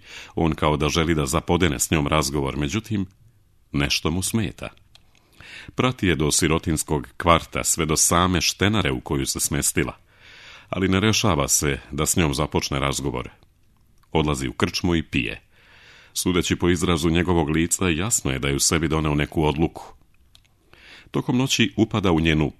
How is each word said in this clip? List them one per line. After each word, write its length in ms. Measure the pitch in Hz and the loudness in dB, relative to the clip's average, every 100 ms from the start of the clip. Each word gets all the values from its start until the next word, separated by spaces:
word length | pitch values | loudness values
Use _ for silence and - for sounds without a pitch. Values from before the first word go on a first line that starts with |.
| - - - - | -12 -20 -10 -2
on 180 | 82 | 0
kao 240 | 78 78 73 | 2 2 2
da 120 | 73 | 0
želi 260 | 80 80 78 | 0 0 0
da 100 | 71 | 0
zapodene 540 | 78 - 87 87 64 | -2 0 2 2 0
s 120 | - | 0
njom 160 | 80 73 | 0 2
razgovor, 500 | 78 69 73 67 67 | 0 0 -2 -4 -4
međutim, 480 | 71 104 - 107 92 _ - _ _ _ _ | -4 -4 -4 -6 -6 _ -20 _ _ _ _
nešto 400 | 71 69 - 80 | -2 -2 -2 -2
mu 100 | 87 | -2
smeta. 480 | - 113 95 - - - _ - _ _ _ - - - - - | -2 -4 -4 -8 -14 -16 _ -20 _ _ _ -20 -20 -20 -10 -2
Prati 320 | 127 - 95 | -2 2 2
je 80 | 73 | 2
do 160 | 73 | 2
sirotinskog 760 | - 76 80 - 76 - 76 - - | 2 2 2 0 -2 -2 -4 -4 0
kvarta, 460 | 87 82 - 67 | 4 4 2 -6
sve 220 | - - 78 | -2 -2 0
do 120 | 76 | 0
same 440 | - 87 90 87 | 2 2 2 2
štenare 500 | - - 95 110 71 | 0 0 0 2 0
u 100 | 64 | -2
koju 240 | - 69 67 | -2 -4 -2
se 140 | - | -4
smestila. 580 | - 71 - - 64 - _ _ - - - - - | -2 -2 0 0 -2 -4 _ _ -20 -20 -20 -18 -10
Ali 180 | - 95 | -2 0
ne 120 | 95 | 2
rešava 480 | 107 104 113 76 67 | 2 2 2 2 2
se 320 | - 76 65 - | 0 0 -2 -6
da 140 | 71 78 | -4 0
s 100 | - | 2
njom 180 | 80 | 2
započne 460 | 67 76 87 - 69 | 0 -2 -2 -2 -2
razgovor. 500 | 69 67 67 62 62 - _ _ _ _ _ _ _ | -2 -2 -4 -6 -10 -16 _ _ _ _ _ _ _
Odlazi 360 | 82 76 69 67 | 0 0 -2 -4
u 60 | |
krčmu 420 | - 90 - 92 85 | -4 -4 -2 0 0
i 80 | |
pije. 380 | 76 69 57 53 _ _ _ - - - - | -2 -4 -4 -8 _ _ _ -20 -20 -20 -12
Sudeći 420 | - 95 87 - 90 | -6 -2 0 0 0
po 140 | 87 | 2
izrazu 400 | 90 85 85 82 | 2 2 0 2
njegovog 400 | 82 90 85 73 | 2 2 2 2
lica, 400 | 80 85 - 92 | 0 0 0 0
jasno 420 | 78 104 - 73 | 0 -2 -2 -2
je 80 | 65 | -2
da 80 | 69 | -2
je 80 | 69 | 0
u 40 | |
sebi 280 | - 82 78 | 0 0 0
doneo 280 | 78 78 73 | 0 0 0
neku 280 | 71 85 | -2 0
odluku. 500 | 76 71 82 - - - _ _ _ _ _ _ _ - - - - | 0 2 -2 -4 -20 -20 _ _ _ _ _ _ _ -20 -20 -20 -8
Tokom 260 | - - 127 | -6 -2 0
noći 360 | 135 - 113 - | 0 0 0 2
upada 340 | 110 110 92 | 0 2 2
u 80 | 80 | 4
njenu 320 | 82 76 73 - | 4 2 0 -4